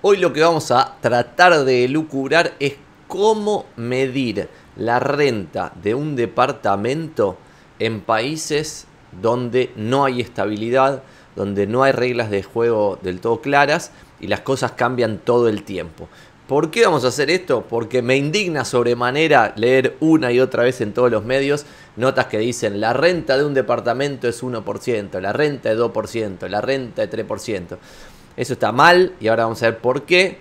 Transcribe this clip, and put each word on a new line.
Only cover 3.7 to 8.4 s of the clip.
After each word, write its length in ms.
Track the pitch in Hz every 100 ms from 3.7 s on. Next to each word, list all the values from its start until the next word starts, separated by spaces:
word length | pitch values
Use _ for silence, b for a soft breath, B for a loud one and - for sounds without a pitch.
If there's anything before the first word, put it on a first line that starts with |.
| -
medir 720 | 117 127 135 127 123 98 87 B B -
la 240 | 107 123
renta 720 | 131 143 143 113 87 - 85 90
de 140 | 98 120
un 200 | 151 135
departamento 1200 | 117 120 127 135 104 101 107 143 160 - 104 92 B B B -
en 220 | 113 110
países 840 | 92 110 127 156